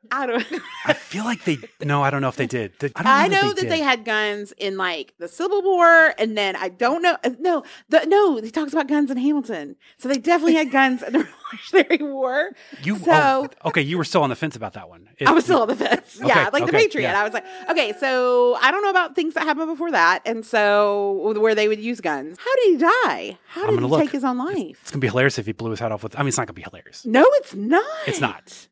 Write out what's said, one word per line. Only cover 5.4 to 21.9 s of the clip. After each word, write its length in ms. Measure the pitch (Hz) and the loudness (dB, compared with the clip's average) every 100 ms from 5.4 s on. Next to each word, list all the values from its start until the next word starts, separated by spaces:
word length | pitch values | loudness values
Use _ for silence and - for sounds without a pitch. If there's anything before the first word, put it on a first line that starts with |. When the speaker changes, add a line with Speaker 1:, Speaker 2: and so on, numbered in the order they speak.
| 359 403 | -2 0
Speaker 1:
War, 500 | 381 370 339 330 320 - | 2 4 6 8 6 2
and 180 | 220 208 | -2 0
then 200 | 196 185 | -2 -2
I 140 | 190 | -6
don't 300 | 180 240 320 | -2 0 2
know. 160 | 349 330 | 0 0
Uh, 80 | 247 240 | -4 -2
no, 240 | 339 320 - - _ | -2 -2 -4 -20 _
the, 160 | 311 320 | 2 4
no, 320 | 392 403 254 | 4 4 2
he 80 | 220 | -4
talks 220 | 311 302 | -6 -2
about 160 | 311 277 | -2 0
guns 200 | 294 285 | 0 0
in 60 | 254 | 0
Hamilton. 600 | 269 294 240 190 143 - _ _ | 0 0 -2 -8 -10 -16 _ _
So 100 | 254 | -4
they 80 | 277 | -2
definitely 380 | 240 339 330 320 | 2 2 4 2
had 160 | 294 | 2
guns 320 | 269 269 254 | 2 2 0
in 80 | - | -2
the 160 | 247 - - | -2 -2 -10
<laughs> 80 | - 220 - | -16 -16 0
Revolutionary 400 | 370 - 330 294 | 2 4 0 -2
War. 380 | 269 262 262 359 - - 277 | -4 -2 -2 -4 -8 -20 -10
Speaker 2:
You, 160 | 139 208 | -6 -4
Speaker 1:
So 140 | - | 2
Speaker 2:
oh, 560 | 311 285 269 277 _ 160 | 4 4 2 -2 _ -4
okay, 120 | 165 | -2
you 160 | 139 175 | -2 -2
were 80 | |
still 200 | 151 185 | 0 0
on 40 | 143 | 0
the 80 | 123 | -2
fence 200 | 160 - | -6 -8
about 160 | 107 | -12
that 160 | 104 87 | -12 -20
one. 200 | 85 _ _ | -20 _ _
If 100 | 151 | 4
Speaker 1:
I 40 | |
was 120 | 320 | 4
still 140 | 320 330 | 4 2
Speaker 2:
you 40 | |
Speaker 1:
on 60 | 220 | 2
the 80 | - | -2
fence. 400 | - - - 196 | -2 -2 -4 -4
Speaker 2:
Okay, 80 | 254 | 2
Speaker 1:
Yeah, 240 | 208 190 | 2 2
like 120 | 277 | 0
Speaker 2:
okay, 80 | 330 | 0
Speaker 1:
the 0 | 339 | 2
Patriot. 320 | 453 294 175 | 2 0 -2
Speaker 2:
yeah. 100 | 190 | -2
Speaker 1:
I 40 | |
was 80 | 214 | -2
like, 120 | 220 - - - | -6 -10 -14 -4
okay, 220 | 330 240 208 | -2 -2 -2
so 560 | 269 254 247 247 247 240 | -2 0 2 4 2 4
I 120 | 294 | 2
don't 100 | 370 | 2
know 80 | 415 | 0
about 240 | 370 330 | 0 0
things 200 | 277 320 | -2 -4
that 100 | 320 | -4
happened 240 | 311 294 320 | -4 -2 -4
before 240 | 311 339 | -6 -2
that, 300 | 247 170 185 - | 2 2 2 -2
and 180 | 226 | -8
so 880 | 220 220 208 208 208 202 202 196 202 214 | -2 0 2 4 2 0 -2 -2 -2 0
where 160 | 220 | 2
they 140 | 214 214 | 2 0
would 120 | 214 | 0
use 200 | 220 | -4